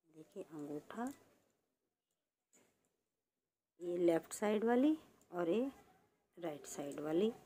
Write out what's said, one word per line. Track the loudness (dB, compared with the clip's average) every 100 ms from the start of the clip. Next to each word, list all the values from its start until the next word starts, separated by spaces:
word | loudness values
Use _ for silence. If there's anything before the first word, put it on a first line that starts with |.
| _ -20
देखिए | -14 -12
अंगूठा, | -10 -10 -6 -8 -8 -8 -8 -8 _ _ _ _ _ _ _ _ _ _ _ _ _ _ _ _ _ _ _ _ _ _ _ _ _ _
ये | -4 2
left | 4 4 -2
side | -2 0 2 4
वाली | 6 4 2 -4 _ _
और | -4 0
ये | 0 0 -6 -20 _ _ _ _ -10
right | -8 -8 -10
side | -10 -8 -6
वाली। | 0 2 2 0